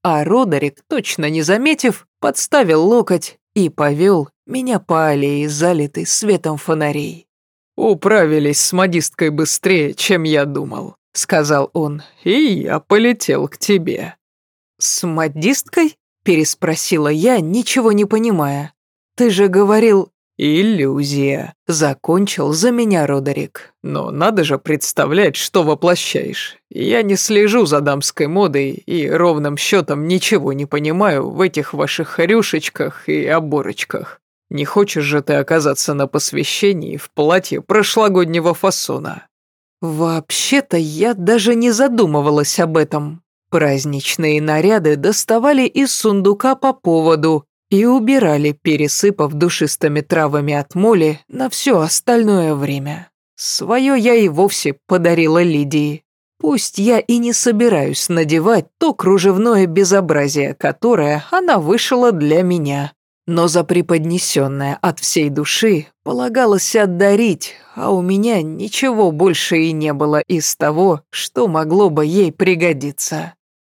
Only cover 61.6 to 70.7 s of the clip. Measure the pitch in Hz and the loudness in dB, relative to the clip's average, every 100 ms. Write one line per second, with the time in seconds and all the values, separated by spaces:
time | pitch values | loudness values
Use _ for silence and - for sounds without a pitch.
61.6 | 151 214 - 247 247 185 147 160 180 175 | 2 0 0 2 2 2 2 2 2 0
62.6 | 147 139 143 _ _ _ - 170 170 165 | -2 -4 -6 _ _ _ -4 0 2 0
63.6 | 156 175 170 170 160 175 - - 139 139 | 0 0 0 -2 0 -4 -2 -2 -2 -4
64.6 | 139 143 190 - - 175 147 139 147 - | -6 -2 -4 -4 -4 -2 -2 -2 -4 0
65.6 | 226 175 - _ - 247 247 233 240 196 | 2 0 -2 _ -8 -6 -4 0 2 2
66.6 | - 220 208 175 202 202 233 160 - - | 0 0 0 2 2 4 2 -2 -8 -16
67.6 | _ - - 190 180 196 226 214 156 160 | _ -8 -2 -2 0 0 0 0 -4 -8
68.6 | 202 - 269 220 190 151 190 165 - 165 | -8 -4 -2 2 0 2 0 0 0 0
69.6 | 160 156 151 143 151 151 - 180 - - | 0 -2 -4 -2 0 0 0 -2 -2 -2
70.6 | 151 | -2